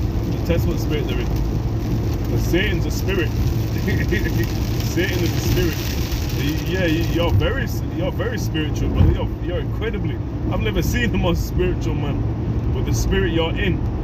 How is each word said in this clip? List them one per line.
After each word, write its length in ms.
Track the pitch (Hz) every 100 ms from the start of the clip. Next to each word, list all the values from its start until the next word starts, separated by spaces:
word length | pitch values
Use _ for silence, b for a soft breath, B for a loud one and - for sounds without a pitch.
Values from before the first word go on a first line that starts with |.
| - - - - -
Test 200 | - -
what 120 | -
spirit 260 | - 151 -
they're 140 | -
in. 80 | - - - - - - - - - - -
But 100 | -
Satan's 460 | - 165 185 170 147
a 40 |
spirit. 380 | - - 190 160
<laughs> 1700 | - - - - - - - - - - - - - - - -
Satan 240 | 165 175 175
is 100 | 165
a 80 | - -
spirit. 240 | 175 170 - - - - - - - 139 156 160
Yeah, 160 | 180
you're 480 | 175 156 165 160 170
very, 340 | - 226 262 233 - - 311
you're 160 | 285
very 260 | - - -
spiritual, 520 | - 156 156 - -
brother. 220 | - -
You're, 160 | - 156 -
you're 160 | 156 175
incredibly. 560 | - - 226 196 165 165 - - -
I've 80 | 185
never 220 | 208 196
seen 320 | - 247 233
a 40 | 196
more 160 | 185
spiritual 600 | 170 - - 180 170 170
man. 260 | 151 151 - - - - - -
But 120 | -
the 100 | -
spirit 380 | - - 190 190
you're 180 | 165 165
in, 280 | 175 196 160 - -